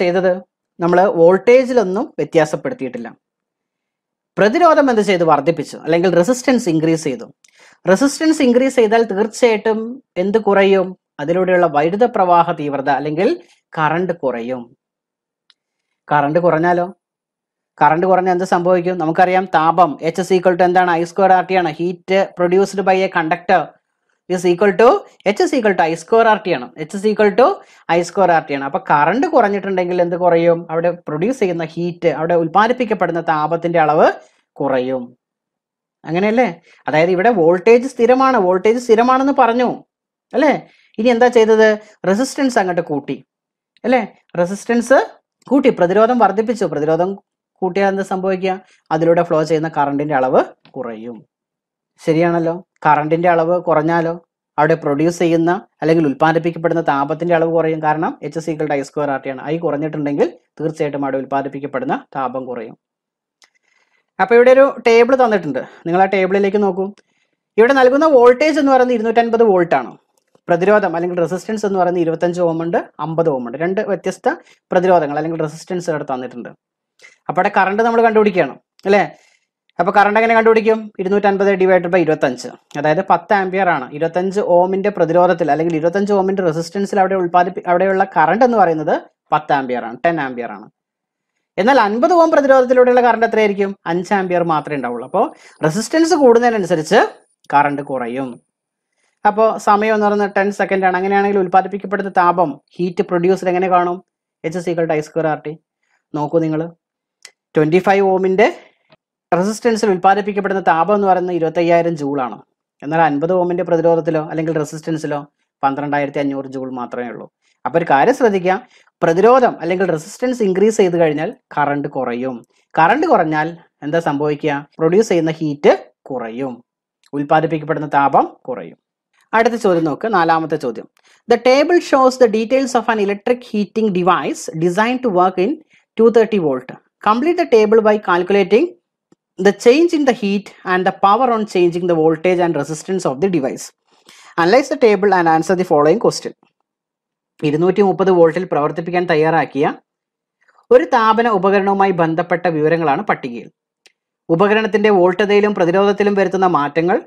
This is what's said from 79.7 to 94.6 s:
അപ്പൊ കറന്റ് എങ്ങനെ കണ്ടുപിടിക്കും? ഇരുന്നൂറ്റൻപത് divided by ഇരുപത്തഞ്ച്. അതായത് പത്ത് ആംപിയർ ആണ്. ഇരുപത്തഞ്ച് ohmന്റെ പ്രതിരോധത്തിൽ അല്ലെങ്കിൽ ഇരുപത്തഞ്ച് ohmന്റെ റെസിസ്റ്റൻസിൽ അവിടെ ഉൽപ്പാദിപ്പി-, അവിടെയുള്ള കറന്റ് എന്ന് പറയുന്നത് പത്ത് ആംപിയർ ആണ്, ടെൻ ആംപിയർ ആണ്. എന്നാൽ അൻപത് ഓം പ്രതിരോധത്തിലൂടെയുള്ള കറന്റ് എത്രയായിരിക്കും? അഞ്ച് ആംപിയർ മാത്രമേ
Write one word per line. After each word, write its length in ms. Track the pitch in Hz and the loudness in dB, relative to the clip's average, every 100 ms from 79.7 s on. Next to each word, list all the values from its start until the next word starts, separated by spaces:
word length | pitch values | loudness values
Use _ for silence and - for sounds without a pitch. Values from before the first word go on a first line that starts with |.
| - | -6
അപ്പൊ 100 | 180 202 | 0 2
കറന്റ് 220 | 202 214 | 2 2
എങ്ങനെ 140 | 226 226 | 2 4
കണ്ടുപിടിക്കും? 420 | 226 220 214 220 214 - | 4 4 2 -2 -4 -8
ഇരുന്നൂറ്റൻപത് 500 | 185 202 202 196 196 190 | -4 0 0 0 0 2
divided 280 | 185 185 175 | 2 2 2
by 60 | 185 | 0
ഇരുപത്തഞ്ച്. 440 | 156 147 143 123 123 - _ 151 | 0 0 -2 -4 -12 -18 _ -4
അതായത് 240 | 151 156 185 | -2 0 0
പത്ത് 220 | 175 - 202 | 0 0 -2
ആംപിയർ 280 | 185 185 180 | -2 -2 -2
ആണ്. 120 | 156 127 147 | -2 -4 -6
ഇരുപത്തഞ്ച് 440 | 160 180 190 190 185 175 | -6 -4 -4 -4 0 2
ohmന്റെ 340 | 185 190 202 202 | 2 0 -2 -2
പ്രതിരോധത്തിൽ 500 | 160 170 180 175 160 | 0 2 2 2 0
അല്ലെങ്കിൽ 240 | 147 170 160 | -2 -2 -2
ഇരുപത്തഞ്ച് 320 | 170 196 202 202 | -2 -2 0 0
ohmന്റെ 240 | 190 190 175 | 0 -2 -2
റെസിസ്റ്റൻസിൽ 500 | 156 165 202 196 202 | -4 -6 -6 -4 0
അവിടെ 140 | 190 190 | 0 0
ഉൽപ്പാദിപ്പി-, 420 | 180 180 180 180 180 | 0 0 0 -2 -2
അവിടെയുള്ള 340 | 180 190 190 190 170 | 0 2 0 0 2
കറന്റ് 280 | 160 202 247 | 2 4 2
എന്ന് 120 | 226 | 4
പറയുന്നത് 320 | 175 156 156 285 - _ _ | 2 0 -2 -4 -6 _ _
പത്ത് 200 | 151 156 143 | -4 0 -2
ആംപിയർ 260 | 131 123 117 | -2 -6 -8
ആണ്, 80 | 123 | -4
ടെൻ 140 | 170 165 135 | -2 -2 -4
ആംപിയർ 260 | 120 117 101 | -8 -12 -12
ആണ്. 100 | 107 _ _ _ _ _ _ _ _ - | -20 _ _ _ _ _ _ _ _ -2
എന്നാൽ 160 | 208 277 208 | 2 2 2
അൻപത് 280 | 220 330 349 | 0 2 4
ഓം 80 | 330 | 4
പ്രതിരോധത്തിലൂടെയുള്ള 680 | 311 277 269 247 254 247 247 240 | 4 4 4 4 4 4 4 2
കറന്റ് 200 | 226 226 | 2 0
എത്രയായിരിക്കും? 400 | 220 214 196 196 196 170 | 2 0 0 -4 -6 -6
അഞ്ച് 200 | 170 185 202 | -6 -2 -2
ആംപിയർ 240 | 185 175 170 | 0 -2 0
മാത്രമേ 240 | 151 | -2